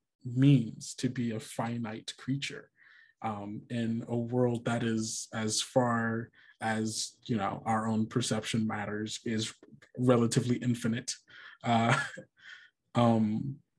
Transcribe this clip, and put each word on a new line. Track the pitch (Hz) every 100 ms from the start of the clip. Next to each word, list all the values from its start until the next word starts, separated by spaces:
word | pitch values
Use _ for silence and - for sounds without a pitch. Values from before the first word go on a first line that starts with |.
| _ _
means | 127 123 139 131 110 - - -
to | 123
be | 120 117
a | 107
finite | - - 117 120 110 110 - -
creature, | - 139 - - - _ - - _ -
um, | 113 104 101 107 -
in | 120 113 117 -
a | 120
world | 117 123 123 117 120
that | 117
is, | 117 113 110 - -
as | 113 110 -
far | - 131 120 117 113 113 117 _ - -
as, | 113 110 110 - - -
you | - 113
know, | 98 107
our | 113 110 113
own | 110 110
perception | 120 - 110 - 113 107
matters, | 107 104 104 107 -
is | 120 110 110 - - 131 - -
relatively | 127 120 113 - 120 123
infinite. | 123 113 113 113 - - _ - - -
Uh, | 117 113 117 - - - - _ -
<laughs> | - - _ _
um, | 120 117 113 107 110 135 135 _